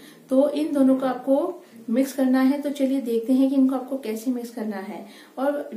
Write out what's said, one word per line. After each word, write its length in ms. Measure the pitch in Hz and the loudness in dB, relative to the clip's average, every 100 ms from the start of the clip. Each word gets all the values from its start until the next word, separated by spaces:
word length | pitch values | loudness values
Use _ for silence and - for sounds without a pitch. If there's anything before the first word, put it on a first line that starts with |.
| - - - | -20 -20 0
तो 200 | 262 294 | 2 4
इन 240 | 277 311 | 0 0
दोनों 220 | 285 262 262 | 2 4 4
को 100 | 262 | 0
आपको 580 | 247 - 277 359 - - - - | -2 0 0 0 -6 -16 -16 -2
मिक्स 240 | 226 269 | 0 0
करना 280 | - 262 262 | 0 2 4
है। 200 | 262 285 | 2 2
तो 80 | 285 | -2
चलिए 320 | 277 269 269 | -2 0 0
देखते 320 | 233 226 226 | -2 -2 2
हैं 160 | 262 269 | 2 4
कि 60 | 277 | 4
इनको 200 | 262 262 | 2 0
आपको 220 | - 269 | -6 -8
कैसे 340 | 220 220 262 | -6 -4 -4
मिक्स 180 | 240 233 | -4 -8
करना 280 | 233 214 196 | -8 -8 -8
है। 280 | 214 170 - - - - | -10 -12 -16 -20 -16 -4
और 320 | 277 285 - | -2 -2 -6